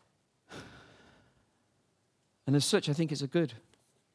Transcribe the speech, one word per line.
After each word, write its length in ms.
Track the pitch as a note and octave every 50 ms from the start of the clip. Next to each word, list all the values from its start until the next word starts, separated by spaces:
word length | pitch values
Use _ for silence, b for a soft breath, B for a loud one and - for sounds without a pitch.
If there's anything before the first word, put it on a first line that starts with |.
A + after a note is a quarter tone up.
| B B _ _ _ _ _ _ _ - B B B B B B B B B B B B B B B B B B B B _ _ _ _ _ _ _ _ _ _ _ _ _ _ _ _ _ _ -
And 100 | - C3+
as 80 | C#3+ C3+
such, 240 | - - G3 - -
I 40 | D3
think 180 | D3 E3 D3+ D3+
it's 100 | B2+ C#3
a 40 |
good, 260 | C3 - F3 E3 C3 - - - _ _ _ _ _ _ _ _ _